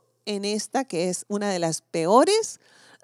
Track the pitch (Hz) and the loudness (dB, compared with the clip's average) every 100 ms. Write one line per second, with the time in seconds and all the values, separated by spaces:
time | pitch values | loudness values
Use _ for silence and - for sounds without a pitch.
0 | _ _ - 202 202 214 - 269 269 165 | _ _ -8 -4 -2 -4 -4 -4 -4 -2
1 | 180 180 - 202 202 185 165 156 - 170 | -2 -4 -6 -4 -2 -2 -2 -4 -6 -4
2 | 160 226 330 440 427 - _ _ - - | 4 6 6 2 0 -8 _ _ -20 -10